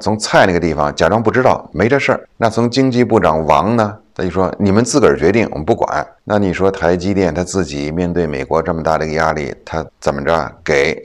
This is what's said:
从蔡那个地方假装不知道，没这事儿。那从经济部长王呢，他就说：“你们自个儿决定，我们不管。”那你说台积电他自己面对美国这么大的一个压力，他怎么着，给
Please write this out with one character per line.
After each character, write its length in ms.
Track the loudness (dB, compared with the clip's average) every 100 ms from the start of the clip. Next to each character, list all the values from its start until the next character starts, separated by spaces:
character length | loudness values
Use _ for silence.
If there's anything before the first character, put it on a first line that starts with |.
从 180 | -4 -4
蔡 280 | 0 4 4
那 60 |
个 60 | 2
地 160 | 0
方 180 | 0 -2
假 160 | 0 2
装 140 | 2
不 80 | 0
知 120 | 2
道， 280 | 2 0 -4
没 140 | -2 0
这 100 | 2
事 140 | 0
儿。 180 | -2 -6 _
那 140 | -2
从 180 | 0 0
经 220 | 2 0
济 140 | 2
部 160 | 2 4
长 260 | 4 2 0
王 300 | 0 0 0
呢， 200 | -2 -4 _
他 120 | -8
就 60 | -4
说 220 | -2 -2 0
：“你 140 | 2
们 120 | 2
自 140 | 2 4
个 80 | 4
儿 100 | 4
决 140 | 2
定， 160 | 2 0
我 40 | -4
们 80 |
不 80 | -2
管。” 320 | 0 0 -4 -6 _
那 120 | -2 0
你 160 | 0
说 160 | 2 0
台 280 | 2 0 0
积 180 | 0
电 180 | 0 0
他 120 | -2
自 200 | -4 -4
己 280 | -4 -6 -6
面 200 | -4 -2
对 140 | -2 -2
美 180 | -4
国 160 | -2 -2
这 140 | 0
么 80 | -2
大 160 | -2 -2
的 80 | -2
一 40 |
个 40 |
压 180 | -2 -2
力， 220 | -2 -6 -10
他 220 | -8 -8 -8 _
怎 120 | -6
么 80 | -4
着， 280 | 0 -2 -2 -10
给 360 | -2 0 0 -2